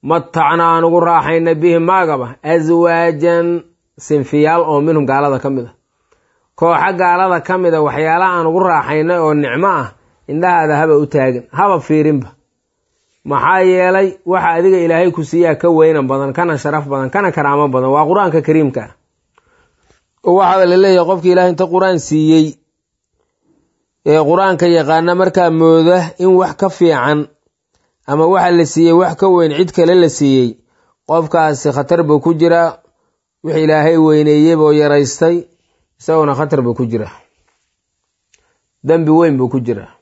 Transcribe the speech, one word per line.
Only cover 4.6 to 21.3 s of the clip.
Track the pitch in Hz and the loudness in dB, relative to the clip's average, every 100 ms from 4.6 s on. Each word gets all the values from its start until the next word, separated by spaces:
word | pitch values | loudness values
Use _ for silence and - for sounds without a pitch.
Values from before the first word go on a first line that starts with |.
oo | 156 147 | 0 -2
minhum | 151 160 135 | 0 -2 0
gaalada | 135 143 131 | -2 -2 -2
ka | 139 | -4
mid | 135 120 | -6 -8
ah." | _ _ _ _ _ _ _ _ - | _ _ _ _ _ _ _ _ -4
Kooxa | 165 160 170 | 0 0 -2
gaalada | 185 185 180 190 175 | -2 0 0 0 -2
ka | - 185 | -2 -2
mid | 175 | 0
ah | 160 | 0
waxyaalaha | 147 131 156 160 185 | -2 -2 -2 0 0
aan | 175 160 | 0 -2
ugu | 170 | 0
raaxaynay | 190 165 135 151 156 175 | 0 0 -2 -4 -2 -2
oo | 160 | 0
nicmo | 151 143 123 190 | -2 -2 -2 -2
ah, | 175 117 _ _ _ - | -2 -6 _ _ _ -10
indhahaada | 147 180 175 156 147 | -4 0 0 0 0
haba | 160 151 | 2 2
u | 147 | 0
taagin, | 151 131 123 120 | -2 -2 -4 -8
haba | 143 202 180 | -4 -2 -2
fiirinba. | - 156 151 147 110 _ _ _ _ _ _ _ _ _ - | -2 0 0 -2 -6 _ _ _ _ _ _ _ _ _ -6
Maxaa | 143 - 190 | -2 0 2
yeelay, | 185 185 180 190 196 185 | 2 2 2 0 -2 -4
waxa | - 185 170 | -4 -2 -2
adiga | 165 185 190 | 0 2 2
Ilaahay | 170 165 180 | 0 0 0
ku | 170 | -2
siiyaa | 147 170 170 147 | -6 0 0 0
ka | 170 | 0
weynan | 160 160 156 131 | 2 2 2 -2
badan, | 135 139 | -4 -4
kana | 135 175 151 | -4 -4 -4
sharaf | 151 151 143 | -4 -6 -4
badan, | 139 131 | -6 -4
kana | 190 202 | -2 -4
karaamo | 160 143 143 147 | -2 -2 0 0
badan. | 131 131 | -2 0
Waa | 143 151 | 0 0
Qur-aanka | 185 196 160 | 0 0 -2
Kariimka | 151 156 147 123 | 0 0 0 -4
ah. | 107 _ _ _ _ _ _ _ _ _ _ _ _ _ | -12 _ _ _ _ _ _ _ _ _ _ _ _ _
Oo | - 180 | -2 2
waxaa | 185 190 180 | 2 2 2
la | 180 | 2
leeyahay | 196 185 170 | 4 2 2
qofkii | 185 175 | 0 2